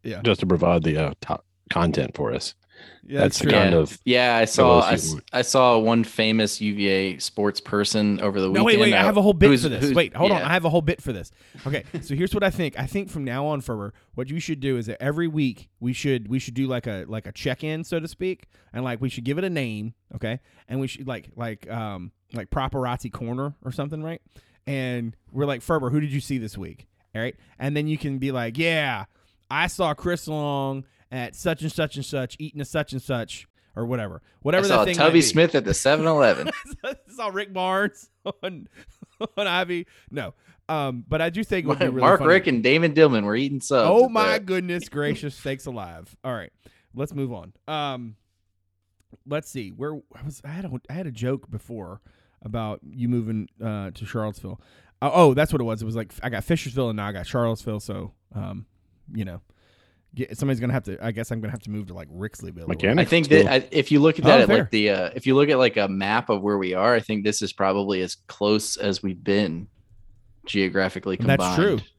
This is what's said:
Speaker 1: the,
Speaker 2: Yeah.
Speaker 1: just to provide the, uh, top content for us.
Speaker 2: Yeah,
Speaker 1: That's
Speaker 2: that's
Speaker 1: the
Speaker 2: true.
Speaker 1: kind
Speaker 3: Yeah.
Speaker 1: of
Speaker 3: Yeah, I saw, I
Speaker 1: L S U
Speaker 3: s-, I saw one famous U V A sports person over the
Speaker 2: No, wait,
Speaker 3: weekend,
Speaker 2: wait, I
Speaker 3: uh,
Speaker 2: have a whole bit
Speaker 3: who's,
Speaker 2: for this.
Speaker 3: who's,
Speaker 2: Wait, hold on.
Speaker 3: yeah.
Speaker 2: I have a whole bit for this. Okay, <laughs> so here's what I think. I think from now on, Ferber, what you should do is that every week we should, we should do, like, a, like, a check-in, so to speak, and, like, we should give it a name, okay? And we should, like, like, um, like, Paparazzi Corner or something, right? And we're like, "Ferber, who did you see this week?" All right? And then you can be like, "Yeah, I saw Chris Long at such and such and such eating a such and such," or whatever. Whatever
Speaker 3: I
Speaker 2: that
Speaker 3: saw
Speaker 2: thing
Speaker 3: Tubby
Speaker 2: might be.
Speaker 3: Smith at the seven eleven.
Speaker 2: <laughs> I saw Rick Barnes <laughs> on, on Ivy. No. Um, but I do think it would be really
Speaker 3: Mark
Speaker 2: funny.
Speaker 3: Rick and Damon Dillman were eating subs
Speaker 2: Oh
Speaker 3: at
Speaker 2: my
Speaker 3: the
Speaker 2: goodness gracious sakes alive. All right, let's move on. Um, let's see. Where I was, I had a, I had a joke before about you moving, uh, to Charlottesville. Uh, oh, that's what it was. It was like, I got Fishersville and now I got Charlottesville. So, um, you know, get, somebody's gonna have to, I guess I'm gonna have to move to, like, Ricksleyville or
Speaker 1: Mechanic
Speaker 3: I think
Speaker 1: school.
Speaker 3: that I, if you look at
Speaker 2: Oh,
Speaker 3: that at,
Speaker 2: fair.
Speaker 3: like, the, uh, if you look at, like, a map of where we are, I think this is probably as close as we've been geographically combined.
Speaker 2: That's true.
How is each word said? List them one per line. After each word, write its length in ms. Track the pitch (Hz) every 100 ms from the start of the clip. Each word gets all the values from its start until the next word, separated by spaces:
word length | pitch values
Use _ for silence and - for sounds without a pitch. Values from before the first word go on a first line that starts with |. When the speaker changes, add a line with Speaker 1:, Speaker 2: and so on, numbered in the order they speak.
Speaker 1:
the, 80 | 117
Speaker 2:
Yeah. 120 | 101
Speaker 1:
just 180 | 110 95
to 60 | 92
provide 360 | 87 87 87
the, 160 | 80 76
uh, 160 | 76 -
top 240 | - - _ _ _
content 440 | 175 170 143 131
for 180 | - 143
us. 200 | 127 - - _ - - - -
Speaker 2:
Yeah, 140 | 139
Speaker 1:
That's 20 |
Speaker 2:
that's 160 | 95 -
Speaker 1:
the 60 |
Speaker 2:
true. 80 | -
Speaker 1:
kind 200 | - 98
Speaker 3:
Yeah. 60 | 85
Speaker 1:
of 200 | 78 -
Speaker 3:
Yeah, 320 | - 123 123 117
I 80 | 110
saw, 340 | - 127 120
I 80 | 104
Speaker 1:
L 60 |
S 180 | 117 160
U 40 | 156
Speaker 3:
s-, 60 | -
I 100 | 131
saw 360 | 120 135 127 117
one 260 | 110 117
famous 560 | 113 - 110 110 107 -
U 140 | 107
V 140 | 104 98
A 300 | 95 95 90
sports 420 | - - 104 -
person 600 | - 104 101 110 104 101
over 200 | 101 98
the 80 | 95
Speaker 2:
No, 160 | 95
wait, 140 | 226 214
Speaker 3:
weekend, 20 |
Speaker 2:
wait, 140 | 214
I 80 | 196
Speaker 3:
uh, 20 |
Speaker 2:
have 120 | - 208
a 60 |
whole 100 | 202
bit 160 | 175 196
Speaker 3:
who's, 140 | 131
Speaker 2:
for 60 | 143
this. 160 | 113
Speaker 3:
who's, 100 | 143
Speaker 2:
Wait, 220 | 139 156 -
hold 160 | 190
on. 60 | 180
Speaker 3:
yeah. 100 | 175
Speaker 2:
I 40 |
have 120 | 180
a 60 | 165
whole 120 | 170
bit 180 | 156 175
for 120 | -
this. 180 | 101 82 _ _ - 135
Okay, 180 | 143 -
<laughs> 80 | 170
so 140 | -
here's 200 | 143 180
what 80 | 208
I 80 | 196
think. 280 | - 156 -
I 80 | 131
think 240 | 196 196
from 140 | 160
now 220 | 131 127 147
on, 140 | 147
Ferber, 340 | 131 110 101 - _
what 160 | - 131
you 100 | 160
should 200 | 165 151
do 160 | 135 123
is 100 | 107
that 160 | -
every 260 | 135 151 170
week 400 | 156 135 101 - _
we 120 | 120
should, 360 | 123 143 127 104
we 100 | 127
should 160 | -
do, 120 | 120 135
like, 200 | 123 117
a, 180 | 98 80
like, 200 | 110 98
a 60 |
check-in, 520 | - 139 127 156 156
so 160 | 165 165
to 80 | 160
speak, 400 | - 185 185 _ _ _
and, 120 | 113
like, 160 | 131 117
we 80 | 127
should 160 | -
give 140 | 120 147
it 60 |
a 60 | 190
name, 440 | 160 123 107 107 - _
okay? 260 | - 110 127 _ _ _
And 120 | 131
we 60 | 135
should, 180 | - 135
like, 240 | 113 - -
like, 340 | 117 107 -
um, 400 | 113 110 95 87 _ _
like, 180 | 117 95
Paparazzi 600 | 147 131 139 123 123 120
Corner 420 | - 117 123 143 143
or 80 | 131
something, 320 | 123 143 156
right? 180 | 156 165 _ _ _ _ -
And 480 | 135 127 123 117 - _
we're 160 | 131 143
like, 160 | 127
"Ferber, 280 | - 160 127
who 100 | 151
did 100 | 151
you 100 | 139
see 180 | 127 135
this 200 | 110 98
week?" 280 | 85 - _ _ _
All 60 | 110
right? 160 | 120 - _ _
And 180 | 135 147
then 100 | 151
you 120 | 156
can 200 | 147 135
be 140 | 135
like, 240 | 131 117 120
"Yeah, 480 | 165 160 143 110 95 _ _ _ _
I 160 | 143 175
saw 260 | - 170
Chris 340 | 147 175 175 -
Long 580 | 151 147 139 135 135 131 _ _
at 240 | 127 120 -
such 260 | 175 160
and 80 | 156
such 240 | - 156 139
and 80 |
such 300 | 139 143 127 -
eating 220 | 156 147
a 20 |
such 300 | 139 160 147
and 80 | 131
such," 440 | - 123 110 - - _ _ -
or 80 |
whatever. 380 | 117 123 104 80 _ _
Whatever 240 | 139 180
Speaker 3:
I 40 | 196
Speaker 2:
that 60 |
Speaker 3:
saw 100 | 117 -
Speaker 2:
thing 100 | 170
Speaker 3:
Tubby 120 | 151
Speaker 2:
might 40 |
be. 80 | 165
Speaker 3:
Smith 340 | 131 139 165
at 120 | 143 101
the 80 |
seven 320 | - 135 147 160
eleven. 420 | 156 120 76 78 - -
Speaker 2:
<laughs> 160 | -
I 120 | 254 277 _
saw 140 | 240 214
Rick 240 | 190 202
Barnes 560 | 185 185 190 202 - - _
<laughs> 180 | 196 -
on, 240 | 185 165 - - - _ - _ 220 -
on 100 | 202
Ivy. 400 | 180 180 175 170 _ _
No. 220 | 139 98 - _ _ -
Um, 340 | 156 139 123 -
but 140 | 156
I 80 | 165
do 160 | 175
think 220 | 220 190 151
it 20 |
would 100 | 139
be 60 |
really 160 | 175 127
Speaker 3:
Mark 200 | 131 185
Speaker 2:
funny. 100 | 143
Speaker 3:
Rick 160 | 185 180
and 160 | 123
Damon 320 | 123 151 165
Dillman 300 | 147 156 117
were 120 | 104 110
eating 240 | 139 139
subs 260 | - 131 113
Speaker 2:
Oh 200 | 214 254
Speaker 3:
at 40 |
Speaker 2:
my 280 | 226 214 214
Speaker 3:
the 60 |
Speaker 2:
goodness 440 | 190 185 180 175 -
gracious 460 | 147 147 143 147 -
sakes 300 | 139 135 -
alive. 500 | 120 90 82 92 -
All 80 | 131
right, 200 | 117 85 _ _ _ _
let's 180 | 120 147
move 220 | 147 135
on. 180 | 107 90 _ -
Um, 480 | 156 143 127 117 107 _ _ _ _ _ _ _ _ _ - 139
let's 240 | 147 -
see. 180 | 131 101
Where 260 | 92 143 151 _ -
I 60 |
was, 160 | 139 143
I 60 | 143
had 160 | 165
a, 160 | 190 127 _
I 60 |
had 120 | 151 180
a 60 |
joke 380 | 110 123 135 -
before 500 | 107 - 113 90 120 _ _ _ _
about 380 | 117 113 110 101
you 260 | 73 127 120
moving, 400 | 123 110 110 95 _
uh, 280 | 110 104 95
to 120 | -
Charlottesville. 560 | 104 117 107 101 92 92 _ _ _ _
Uh, 100 | 147
oh, 180 | 160 160
that's 180 | 131 151
what 120 | 151
it 20 |
was. 160 | 117 110
It 60 | 110
was 100 | 113
like, 160 | 107 -
I 60 | 123
got 160 | 117
Fishersville 460 | - 165 139 127 120
and 60 | 107
now 80 | 101
I 60 |
got 140 | 98 87
Charlottesville. 540 | 127 117 113 - 107
So, 320 | - 98 87 _ _
um, 320 | 107 98 98 110 _ _ _ -
you 100 | 110
know, 160 | 92 87 _ _ _ _ _ _ _
get, 220 | 147 127 113
somebody's 240 | 139 127
gonna 140 | 123
have 80 | 127
to, 180 | - 90
I 80 | 113
guess 180 | 107 113
I'm 100 | 117
gonna 120 | 107
have 100 | 117
to 80 | -
move 160 | 107 95
to, 80 |
like, 160 | 90 76
Ricksleyville 540 | 85 104 - 85 85
or 20 | 82
Speaker 1:
Mechanic 400 | 82 98 139 -
Speaker 3:
I 20 |
think 180 | 170 143
Speaker 1:
school. 180 | 156
Speaker 3:
that 60 | -
I, 160 | 131 -
if 200 | 156 -
you 80 | 147
look 200 | 156 156
at 80 | 131
Speaker 2:
Oh, 20 |
Speaker 3:
that 120 | 139
at, 40 | -
Speaker 2:
fair. 100 | 104
Speaker 3:
like, 120 | 143
the, 200 | 110 104
uh, 200 | 95 90
if 120 | 123 131
you 80 |
look 140 | 131 147
at, 80 | 131
like, 220 | 123 110
a 100 | 98
map 400 | 95 98 110 123
of 140 | 101
where 160 | 101 101
we 160 | 90
are, 200 | 92 107
I 60 | 120
think 240 | - 107
this 160 | 104 104
is 100 | 98
probably 520 | - 98 98 101 95
as 140 | 90 - -
close 500 | - 104 107 - -
as 260 | 104 95
we've 220 | 98 90
been 440 | - 101 98 82 101 _ _ - - - _ _
geographically 720 | - 101 95 92 95 92 98 92
combined. 240 | 120 139
Speaker 2:
That's 160 | 92 92
true. 240 | 196 123 -